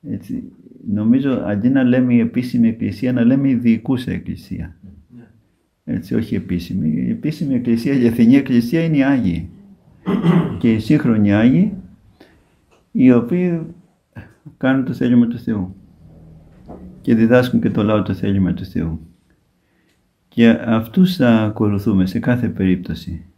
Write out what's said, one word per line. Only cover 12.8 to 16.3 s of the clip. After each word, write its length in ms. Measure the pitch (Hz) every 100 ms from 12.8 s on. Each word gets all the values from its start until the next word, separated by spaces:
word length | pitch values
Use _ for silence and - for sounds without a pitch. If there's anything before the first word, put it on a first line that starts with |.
| _
οι 200 | - 127
οποίοι 500 | 120 117 180 180 170 165 - _ _ _ - - _ - _
κάνουν 280 | 131 131 127
το 80 |
θέλημα 340 | 120 127 120 117
του 120 | 120
Θεού 360 | - 107 92 - - _ - - -